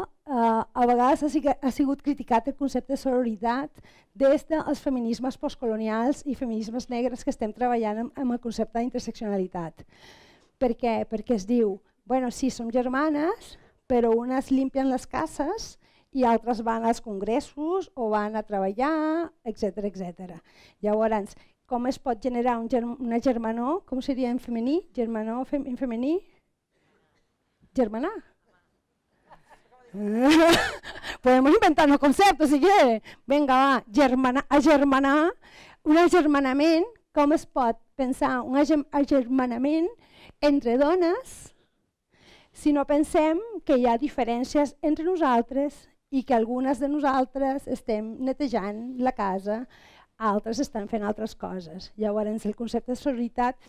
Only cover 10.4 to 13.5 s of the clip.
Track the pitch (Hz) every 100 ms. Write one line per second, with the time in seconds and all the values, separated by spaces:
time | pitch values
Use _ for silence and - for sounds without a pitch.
10.4 | _ - 247 240 240 220 214 214 214 220
11.4 | 190 240 214 196 _ _ - 254 247 -
12.4 | 262 - 233 247 247 262 311 294 320 466
13.4 | -